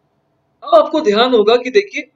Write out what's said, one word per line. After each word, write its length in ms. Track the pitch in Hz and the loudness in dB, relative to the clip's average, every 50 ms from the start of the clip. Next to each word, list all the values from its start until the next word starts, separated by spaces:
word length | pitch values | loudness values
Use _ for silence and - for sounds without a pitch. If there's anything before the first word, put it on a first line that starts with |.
| _ _ _ _ _ _ _ _ _ _ _ _ - | _ _ _ _ _ _ _ _ _ _ _ _ -6
अब 120 | - 339 | 0 2
आपको 240 | 311 294 - - 311 | 2 2 2 -2 -4
ध्यान 320 | 208 208 202 214 240 254 254 | -2 0 0 0 0 2 2
होगा 220 | 220 202 208 233 | 0 2 2 0
कि 140 | 247 254 254 | 0 -2 0
देखिए 380 | - 202 202 - - 285 - _ _ | -2 -2 -2 -2 -8 -14 -14 _ _